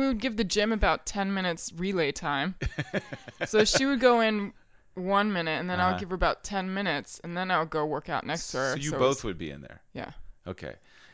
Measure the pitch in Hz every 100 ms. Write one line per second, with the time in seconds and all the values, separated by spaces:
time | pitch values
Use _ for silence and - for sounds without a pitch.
0 | 269 233 254 214 202 208 208 220 190 -
1 | - 208 196 196 185 165 - 165 185 196
2 | 151 - 165 143 156 185 160 - - 202
3 | - - - - - 214 214 - 269 269
4 | 247 240 220 214 202 - _ _ _ -
5 | 185 196 208 190 165 156 180 180 180 180
6 | 190 180 175 - - 202 185 190 202 147
7 | - - 170 170 185 175 160 156 151 147
8 | 156 151 - 165 - 131 135 127 143 147
9 | 127 139 113 85 82 71 67 - _ -
10 | - - - - - 95 71 52 _ -
11 | -